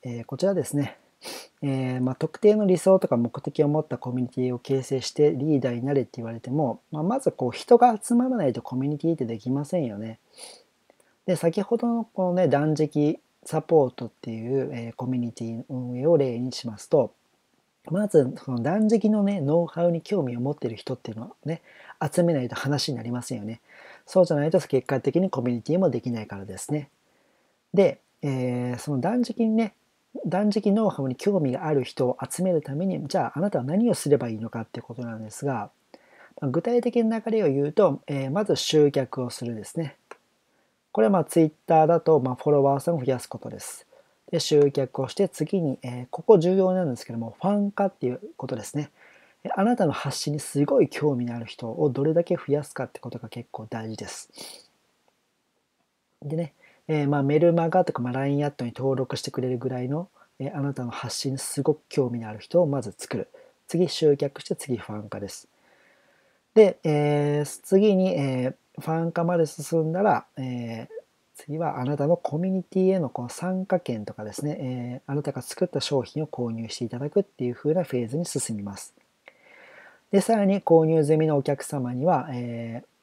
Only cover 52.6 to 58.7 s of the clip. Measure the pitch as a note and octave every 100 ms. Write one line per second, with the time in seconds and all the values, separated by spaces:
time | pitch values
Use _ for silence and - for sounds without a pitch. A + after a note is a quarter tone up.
52.6 | C#3+ - B2 - A#2+ A#2+ A2 A#2+ A#2 -
53.6 | A2 A#2 A2 A2 - - - - - -
54.6 | - _ _ _ _ _ _ _ _ _
55.6 | _ _ _ _ _ _ D3 D#3+ E3 -
56.6 | _ _ - D3+ C#3+ C#3+ C#3 D3+ E3+ E3+
57.6 | E3 F#3 F3 - B2 B2+ C#3 C#3+ D3 C#3+
58.6 | A#2+